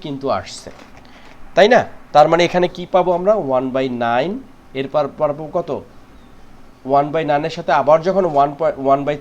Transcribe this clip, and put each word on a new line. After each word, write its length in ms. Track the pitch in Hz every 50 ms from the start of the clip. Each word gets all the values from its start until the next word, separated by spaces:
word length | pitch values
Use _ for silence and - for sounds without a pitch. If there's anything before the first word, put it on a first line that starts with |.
কিন্তু 300 | - 156 139 135 135 131
আসছে, 400 | 107 95 95 - - - - - - - - - - - - - - - - - - - - - -
তাই 140 | 160 196 220
না? 180 | 254 202 - - - - - -
তার 160 | - 147 151 156
মানে 160 | 165 170 175
এখানে 240 | 165 - 180 180 175
কি 180 | - - 175 -
পাবো 200 | - 185 180 180
আমরা? 220 | 175 170 180 196 220
One 360 | 208 160 135 131 127 131 131
by 180 | 123 131 135 131
nine, 500 | 123 120 120 117 117 123 143 175 214 269 - - - - - - -
এরপর 340 | 135 139 139 - 151 143 135 135 -
পাবো 300 | 151 147 143 147 156 147
কত? 280 | 143 175 170 - 135 104 - - - - - - - - - - - - - - - - - - - - -
One 220 | 127 139 139 147 151
by 120 | 143 160 156
nine-এর 260 | 147 147 147 156 165
সাথে 220 | 156 180 165 -
আবার 300 | 165 143 127 135 156 165
যখন 220 | 160 190 180 196 185
one 300 | 170 147 143 139 147 147 139
প-, 220 | 165 151 143 139 135
one 180 | 135 135 139 139
by 120 | 147 147 147